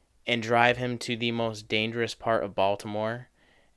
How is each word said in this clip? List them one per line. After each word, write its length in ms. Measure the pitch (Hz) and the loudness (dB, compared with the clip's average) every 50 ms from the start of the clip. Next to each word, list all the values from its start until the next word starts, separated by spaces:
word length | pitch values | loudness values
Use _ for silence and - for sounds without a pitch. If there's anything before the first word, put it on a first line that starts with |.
| _ _ _ _ - | _ _ _ _ -4
and 160 | - 120 117 110 | -2 -2 0 2
drive 340 | 113 120 117 117 120 120 | 2 4 6 6 6 4
him 220 | 123 127 123 123 113 | 2 0 -4 -4 -4
to 180 | - - 120 | -4 -4 -4
the 140 | 110 120 117 | 0 0 0
most 360 | 117 117 117 113 110 104 107 | 0 0 -2 -2 -4 -6 -6
dangerous 460 | - 113 107 110 113 113 120 117 110 - | -2 0 0 0 0 0 -2 -2 -4 -4
part 300 | - - 117 113 - - | -4 -2 0 0 0 0
of 100 | 101 90 | -2 0
Baltimore, 720 | - 95 98 101 101 - 107 104 107 107 110 117 127 123 _ _ _ _ _ _ _ _ _ _ | 2 2 2 2 0 -4 -6 -4 -4 -2 -4 -4 -6 -10 _ _ _ _ _ _ _ _ _ _